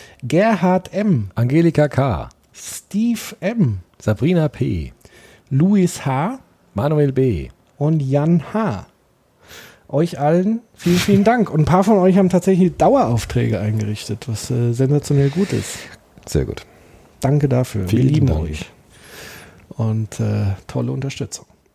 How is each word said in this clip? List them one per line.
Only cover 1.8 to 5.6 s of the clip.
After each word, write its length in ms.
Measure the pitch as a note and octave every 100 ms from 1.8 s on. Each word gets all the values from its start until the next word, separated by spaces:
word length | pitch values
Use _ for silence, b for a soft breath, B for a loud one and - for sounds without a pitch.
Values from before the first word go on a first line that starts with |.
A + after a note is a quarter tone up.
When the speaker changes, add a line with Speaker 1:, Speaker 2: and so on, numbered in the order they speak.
| D3
Speaker 2:
K. 400 | - C3+ E2+ A#2 _ _
Speaker 1:
Steve 680 | - - - - G3 A#3 A#3 - -
M. 380 | F#3 A#3 D3 G2 - _
Speaker 2:
Sabrina 500 | - G#2+ C#3 F3+ D3+
P. 440 | - - F#2+ C2+ - B B B B B
Speaker 1:
Luis 560 | C3+